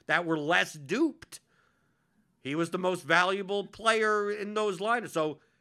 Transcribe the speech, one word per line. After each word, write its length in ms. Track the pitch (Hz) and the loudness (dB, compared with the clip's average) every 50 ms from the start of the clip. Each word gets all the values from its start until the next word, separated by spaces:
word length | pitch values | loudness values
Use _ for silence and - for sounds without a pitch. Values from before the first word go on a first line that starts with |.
| - | -2
that 180 | - 156 165 175 | 0 0 0 2
were 120 | 165 165 | 2 0
less 360 | 156 147 151 175 190 190 - - | 0 2 2 2 2 2 0 -4
duped, 680 | 151 139 131 180 254 330 302 - - - - - - _ _ _ _ _ _ _ _ _ _ _ _ _ _ _ _ _ _ _ _ | -12 -4 -2 0 2 2 0 0 -6 -18 -20 -20 -20 _ _ _ _ _ _ _ _ _ _ _ _ _ _ _ _ _ _ _ _
he 120 | - 131 143 | -8 -4 -2
was 180 | 165 170 165 | -2 -2 -2
the 60 | 180 | -2
most 260 | 180 180 185 180 170 135 | -2 0 0 -2 -2 0
valuable 600 | 139 165 175 180 185 196 202 196 185 202 202 190 | 4 4 4 4 4 0 -2 -4 -4 -4 -4 -4
player 640 | - - - 226 226 220 220 220 214 214 208 208 202 | -6 -10 -2 2 2 2 4 2 2 2 0 0 -2
in 260 | 208 208 196 208 208 | -4 -6 -6 -4 -2
those 240 | 214 214 208 190 165 | -2 0 0 -2 -2
lineups. 320 | 196 220 233 240 202 143 | 0 0 0 0 -2 -4
So 280 | - 165 156 156 147 - _ _ _ _ | -2 0 0 0 -2 -8 _ _ _ _